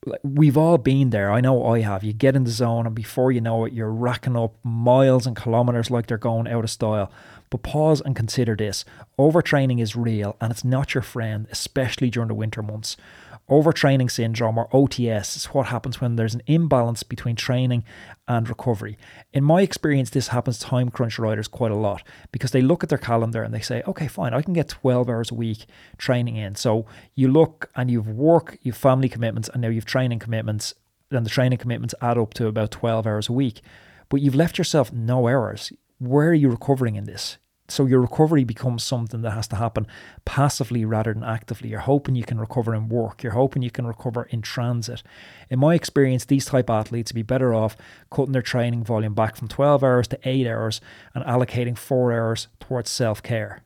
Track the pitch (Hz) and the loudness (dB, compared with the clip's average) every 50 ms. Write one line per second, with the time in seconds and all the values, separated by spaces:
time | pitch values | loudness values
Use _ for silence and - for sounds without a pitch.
0 | - - - - _ 143 135 147 156 151 123 151 156 165 175 160 113 131 135 135 | -8 -8 -10 -8 _ -2 4 6 6 6 6 6 4 6 4 4 4 2 4 4
1 | 139 127 113 104 98 101 104 120 123 131 135 123 - 113 117 117 110 104 101 95 | 4 2 2 2 2 2 2 2 4 4 2 2 2 2 2 2 2 0 -2 -4
2 | 101 107 107 110 - 135 131 135 127 117 113 110 127 117 117 117 117 117 110 113 | -4 -6 -4 2 2 4 4 4 2 0 0 0 0 0 0 0 -2 -4 -4 -6
3 | 113 - - - 127 131 131 120 113 117 113 113 113 113 127 117 113 107 110 113 | -8 -6 -2 0 2 2 2 2 0 0 0 0 -2 -2 -4 -4 -4 -4 -4 -2
4 | 120 123 123 - - 131 123 117 117 110 - _ _ 120 117 117 117 123 123 131 | -2 -2 -2 -2 -2 -2 -2 0 -2 -2 -4 _ _ -6 -4 0 4 4 6 6
5 | 135 135 127 127 113 127 117 98 - 117 113 117 123 120 120 120 113 - 127 120 | 6 6 6 4 2 0 -6 -6 -4 0 2 2 2 2 0 0 -2 0 -2 -2
6 | 113 - 120 107 - 117 113 113 113 110 117 117 110 113 - - - 110 107 107 | -2 -2 -4 -2 -2 -2 -2 0 -2 -2 -2 -2 -2 -4 -4 -2 -2 0 0 0
7 | 98 95 - - - - - - _ _ - 120 - - - 147 156 156 156 143 | -2 -4 -6 -18 -20 -20 -20 -20 _ _ -8 -8 -8 -4 -2 2 4 4 4 2
8 | - 143 131 - 113 110 - - 123 117 110 101 107 107 95 - - - - - | 2 -2 -2 -2 -2 -2 0 0 0 0 0 -2 -2 -4 -4 -8 -10 -12 -18 -20
9 | - _ _ - 135 156 156 175 160 - 156 143 135 131 123 120 113 107 - 120 | -20 _ _ 4 4 6 6 4 2 4 2 2 2 2 2 0 0 -2 -2 -2
10 | 117 117 113 107 101 101 - _ 113 110 117 - - 123 127 131 139 - - 135 | -2 0 0 -2 -2 -4 -4 _ -4 -4 -4 -2 -2 0 0 0 -2 -2 -2 -4
11 | 107 - - 127 113 110 107 107 107 - - - - - _ 139 131 117 - - | -4 -4 -6 -6 -4 -4 -4 -6 -8 -8 -8 -8 -8 -4 _ -2 -2 -2 -2 -2
12 | 135 123 107 117 117 110 110 107 110 110 107 - 107 104 107 110 110 - - - | -2 0 0 0 -2 -2 -2 -4 -4 -4 -4 -6 -8 -8 -8 -8 -10 -10 -12 -12
13 | - - - - - - - - _ _ 135 147 151 165 151 - - 147 139 135 | -16 -20 -20 -20 -20 -20 -20 -20 _ _ 4 6 6 6 4 4 4 4 4 4
14 | 127 123 - - 117 113 113 110 117 110 110 113 113 - - 135 143 131 - - | 2 0 0 0 -2 -2 0 0 0 0 0 0 -2 2 4 4 4 4 2 0
15 | 123 117 110 104 104 - - - - - - 139 127 110 123 113 - 135 120 - | -2 0 0 -2 -2 -4 -8 -8 -10 -4 -2 -2 -2 0 -4 -6 -4 -6 -6 -4
16 | - 123 117 117 113 110 107 120 - - 151 165 170 156 143 127 117 117 117 - | -2 -2 0 0 0 0 -2 -4 0 2 2 2 4 4 4 2 2 2 -2 -4
17 | - _ - - - 123 117 110 - - 127 123 127 127 123 120 113 - - - | -6 _ -10 -6 -4 -4 -4 -4 -2 -2 0 0 2 2 2 0 -2 -4 -12 -20
18 | - - - _ _ - 123 117 113 117 120 - - 131 117 101 110 104 107 - | -20 -20 -20 _ _ -4 -2 -2 -2 -2 -6 -6 -2 -2 -2 -2 -4 -10 -12 -14
19 | - - - - - _ - 139 139 147 160 180 202 185 - - - 156 147 139 | -18 -20 -20 -20 -20 _ -2 0 4 6 6 6 4 2 0 -2 0 2 2 2
20 | 131 117 - 139 120 - - 123 120 - 120 - - - 131 123 127 123 - - | 0 0 -2 -2 -2 0 -2 -2 -2 -2 -4 -6 -6 -2 -2 0 0 -2 -2 -2
21 | 127 113 110 - 113 110 110 107 107 - - - 123 113 107 104 110 101 98 92 | -4 -4 -2 -2 -2 -2 -2 -2 -4 -8 -4 -2 -2 0 0 0 0 -2 -2 -4
22 | - - - - - - - 117 - 127 - 131 127 131 170 175 - 165 151 139 | -10 -18 -20 -20 -20 -10 -8 -6 -6 0 2 2 4 4 2 2 0 -2 -2 -2
23 | - - 117 117 113 117 113 113 110 110 113 110 110 - 120 117 - - 190 - | 0 0 0 0 0 0 -2 -4 -4 -4 -6 -6 -6 -4 -4 -4 -4 -6 -6 -6
24 | 160 139 - - 170 127 113 127 147 - 180 170 143 - - - _ 131 123 123 | -6 -8 -6 -4 -4 -2 -2 -2 -2 0 0 0 -2 -2 -6 -2 _ 2 2 2
25 | 123 120 120 113 117 110 120 117 117 113 107 110 - _ _ - - - - - | 2 0 -2 -4 -4 -6 -6 -6 -4 -4 -4 -6 -10 _ _ -20 -20 -20 -18 -10
26 | - - 127 123 120 120 117 110 107 98 101 - - 123 107 113 113 - - - | -2 0 0 0 0 -2 -4 -6 -6 -8 -8 -4 0 0 0 0 0 -4 -14 -20
27 | - _ _ - 131 131 131 156 160 156 160 _ - - _ - 127 127 120 117 | -20 _ _ 2 4 6 6 6 6 4 2 _ -16 -10 _ -4 -2 0 0 0
28 | 107 110 107 113 139 160 170 165 - - - - _ 135 110 - - 135 127 131 | -2 -4 -4 0 4 4 4 4 2 0 -20 -8 _ -8 -8 0 2 2 4 4
29 | 135 127 - 113 117 113 110 113 110 - - 123 120 113 113 113 110 - - 131 | 2 0 -2 -2 -4 -4 -4 -4 -6 -6 -4 -4 -2 -2 -2 -4 -4 -2 -2 0
30 | 127 123 117 113 104 113 113 110 110 113 107 104 - - - _ _ _ _ _ | 0 0 -2 -4 -6 -4 -6 -4 -2 -4 -4 -4 -6 -8 -12 _ _ _ _ _
31 | _ _ 143 127 113 107 - - 127 127 127 113 120 123 120 117 117 117 - - | _ _ -4 -2 -2 0 0 2 2 2 2 0 -2 -6 -6 -4 -6 -8 -8 -4
32 | - 120 117 120 113 107 - - 120 110 104 110 107 104 - - - 117 113 113 | -2 0 0 0 0 -2 -2 -4 -4 -2 0 -2 -2 -4 -4 -4 -2 0 0 0
33 | 107 113 107 107 104 - 120 127 139 123 107 - _ - - - - - - - | 0 -2 -2 -2 -2 -2 -2 0 0 -2 -4 -8 _ -20 -20 -20 -20 -20 -20 -20
34 | _ _ - 139 143 143 127 135 165 170 - - 175 - - 156 127 - - 120 | _ _ -2 2 2 2 4 4 2 2 0 -2 -2 2 2 2 2 2 -2 -4
35 | 110 110 123 131 123 117 127 139 113 104 101 107 - - - _ _ _ _ _ | -2 0 2 2 2 2 2 2 0 -2 -4 -8 -12 -14 -16 _ _ _ _ _
36 | 131 123 131 143 147 165 170 160 143 135 117 113 - - 139 131 131 117 104 101 | -4 2 2 4 4 6 4 6 4 4 2 0 0 0 0 2 2 -2 -2 -4
37 | 104 104 - - - - - _ _ _ _ _ _ _ - - 143 135 127 131 | -8 -10 -10 -10 -12 -12 -12 _ _ _ _ _ _ _ 0 0 2 4 6 4
38 | 123 117 - - 156 156 165 147 131 117 113 - - 127 120 117 - - 135 123 | 4 4 4 2 2 4 4 2 2 2 -2 -4 -4 -4 -4 -4 -4 -4 -4 -4
39 | 117 107 123 117 117 113 101 113 110 - - 104 117 117 - 113 110 - - - | -4 -6 -6 -6 -6 -4 -4 -4 -6 -6 -4 -4 -4 -2 -2 -4 -6 -6 -8 -20
40 | - - - - _ - - - 139 143 - - 135 110 120 120 110 110 110 107 | -20 -20 -20 -12 _ -6 0 2 2 2 2 -2 -4 -2 -2 -2 0 0 0 0
41 | 110 113 107 110 120 120 110 110 - - 117 - - 113 110 107 101 - 139 147 | 0 -2 -2 -4 -4 -4 -6 -6 -6 -8 -10 -10 -8 -10 -8 -6 0 0 0 0
42 | 139 - 131 123 113 - 120 113 110 113 - 139 113 113 113 107 110 113 113 120 | 2 0 -2 -2 -2 -4 -4 -6 -6 -4 -4 -4 -2 0 -2 -2 -2 -2 -2 -2
43 | 113 110 - _ - 120 98 120 135 135 - 143 123 120 - - 127 117 113 - | -2 -2 -6 _ -8 -6 0 0 0 0 0 -2 -4 -4 -4 -6 -6 -6 -6 -6
44 | - 127 113 123 120 - - 117 104 - - - 120 120 123 120 110 110 120 - | -8 -6 -6 -6 -6 -6 -8 -8 -8 -6 -6 -4 -2 -2 -2 -4 -4 -6 -10 -14
45 | - - - - - - - - - _ 127 127 135 151 170 170 - - - 143 | -16 -20 -20 -20 -20 -20 -20 -20 -10 _ 0 2 4 4 4 2 0 0 2 2
46 | 139 131 131 123 - - 143 135 127 - - 131 123 - 117 107 110 - - 117 | 4 4 2 0 0 2 0 0 0 2 0 0 2 2 0 -2 0 -2 -4 -6
47 | 113 - - 117 110 107 127 131 131 127 117 113 110 110 - - - - - - | -6 -4 -6 -6 -2 -2 0 0 2 2 2 2 0 0 -2 -6 -20 -20 -20 -20
48 | _ _ - - 139 131 135 131 117 - - 127 120 120 120 117 110 104 120 107 | _ _ -2 -2 -2 0 0 -2 -2 0 -2 0 0 0 -2 -2 -2 -2 0 0
49 | 107 110 104 110 110 107 - - - 110 - - 139 143 147 139 139 131 123 123 | 0 -2 0 0 0 0 -2 -6 -12 -10 -2 0 2 4 4 4 4 4 4 4
50 | 117 - - - - 131 131 135 127 117 113 110 113 113 110 - - - - - | 2 0 -4 -6 -4 -2 -2 0 0 -2 -2 -4 -4 -4 -6 -6 -12 -16 -20 -20
51 | - - _ 127 127 - 123 123 127 120 - 120 123 123 123 113 - - 139 127 | -20 -12 _ -8 -4 -2 0 0 0 0 -2 -4 -2 -2 -4 -8 -6 -2 0 0
52 | 127 120 117 117 113 113 113 113 - - _ _ - - 131 123 113 - - - | 2 2 0 0 0 -2 -2 -4 -6 -12 _ _ -12 -6 -6 -6 -6 -6 -4 -2
53 | 127 113 107 - - - 123 113 107 104 101 - _ | -2 -2 -2 -4 -4 -6 -4 -4 -4 -6 -12 -18 _